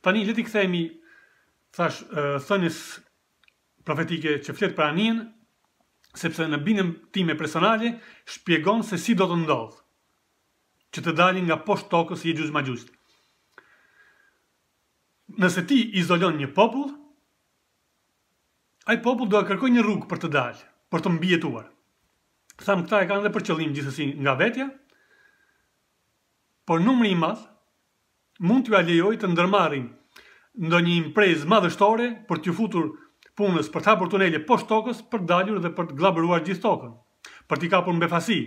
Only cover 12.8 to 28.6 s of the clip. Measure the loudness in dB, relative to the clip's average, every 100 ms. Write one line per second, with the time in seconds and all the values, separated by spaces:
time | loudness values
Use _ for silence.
12.8 | -12 _ _ _ _ _ _ -20 _ _
13.8 | _ _ _ _ _ _ _ _ _ _
14.8 | _ _ _ _ _ 0 0 0 2 2
15.8 | 2 -2 2 2 2 0 -4 2 2 2
16.8 | -8 -10 -20 _ _ _ _ _ _ _
17.8 | _ _ _ _ _ _ _ _ _ _
18.8 | -2 0 0 -2 2 2 2 0 2 4
19.8 | 4 0 -4 -6 -2 -2 -2 -8 -20 _
20.8 | _ -4 0 0 2 0 0 -8 -12 _
21.8 | _ _ _ _ _ _ _ -12 -2 -2
22.8 | 2 0 2 0 0 -2 -4 -2 -2 -4
23.8 | -6 -4 -6 -2 -2 2 0 -2 -8 -10
24.8 | _ _ _ _ _ _ _ _ _ _
25.8 | _ _ _ _ _ _ _ _ -2 2
26.8 | 4 4 2 2 0 -2 -12 _ _ _
27.8 | _ _ _ _ _ _ 2 2